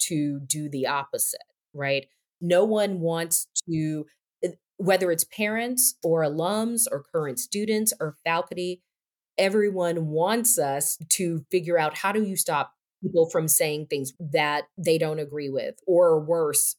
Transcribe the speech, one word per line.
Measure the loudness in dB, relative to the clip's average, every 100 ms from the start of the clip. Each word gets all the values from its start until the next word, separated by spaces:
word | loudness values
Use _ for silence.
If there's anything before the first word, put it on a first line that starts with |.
to | -4 -2 -2 -4
do | -6 -6 -4
the | -4 -2
opposite, | -2 -4 -4 -4 -6 -14 _ _
right? | -6 -2 -2 -4 _ _ _
No | 2 4 4
one | 2 0 0
wants | -2 -2 -2 -2 -2 -8 -4
to, | -2 -2 -4 -8 _ _ _ -6 -6 _ -4
whether | 2 2 2
it's | 0
parents | -2 -2 -2 -2 -2 0 -2 0
or | 0 2
alums | 2 0 0 0 -2 -2 -2
or | -4
current | -4 -4 -4 -6
students | -6 -4 0 0 0 -2
or | -6 -4
faculty, | -2 -2 -2 -6 -6 -8 _ _ _ _ _ 0
everyone | 2 4 2 2 0 0 -2
wants | 0 0 2 2 2
us | 0 -2 -4 -6 -4
to | -2 0 -2 -2
figure | -2 2 2
out, | 2 -2
how | -2
do | 0
you | -2 -2
stop | -2 -2 -2 _ _ _
people | -2 2 2
from | 2 2
saying | 2 2 -2 -4
things | -4 -6 -10
that | -2 0 2 0 -4 -4
they | 0 2
don't | 2 -2
agree | -6 -8 -4
with, | -4 -6 -6 2
or | 6 6 4
worse | 2 0 2 2 0